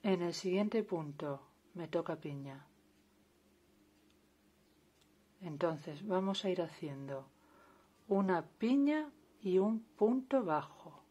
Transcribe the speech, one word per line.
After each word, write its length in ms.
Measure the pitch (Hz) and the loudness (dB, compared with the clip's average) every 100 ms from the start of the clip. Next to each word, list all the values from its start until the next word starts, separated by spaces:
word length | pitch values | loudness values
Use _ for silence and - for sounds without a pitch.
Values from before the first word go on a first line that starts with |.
En 200 | 208 185 | 0 0
el 120 | 175 | 0
siguiente 500 | 165 190 185 208 226 | -4 -2 0 0 -2
punto 580 | 214 175 147 147 151 139 - _ _ 175 | -2 -4 -6 -8 -8 -8 -12 _ _ -12
me 120 | 160 | -4
toca 280 | 170 165 156 | -4 -2 -6
piña. 500 | 151 143 139 135 - _ _ _ _ _ _ _ _ _ _ _ _ _ _ _ _ _ _ _ _ _ _ _ _ _ _ _ | -8 -10 -10 -14 -20 _ _ _ _ _ _ _ _ _ _ _ _ _ _ _ _ _ _ _ _ _ _ _ _ _ _ _
Entonces 680 | 180 147 175 160 - 147 208 | -10 -2 0 0 -8 -10 -2
vamos 360 | 185 190 196 | 0 0 -2
a 60 | 196 | -2
ir 120 | 180 | -2
haciendo 640 | 160 - 156 139 139 135 127 _ _ - - - _ _ - | -2 -6 -10 -8 -8 -10 -12 _ _ -20 -20 -20 _ _ 0
una 400 | 196 190 175 160 | 2 4 2 0
piña 640 | _ 226 277 277 302 302 - _ _ | _ 2 4 4 2 -2 -12 _ _
y 180 | 196 180 | 2 4
un 220 | 202 226 | 4 0
punto 600 | - - 214 262 262 269 | -4 2 4 4 2 0
bajo. 600 | 196 151 147 - 165 - - | 2 0 -2 -16 -20 -20 -20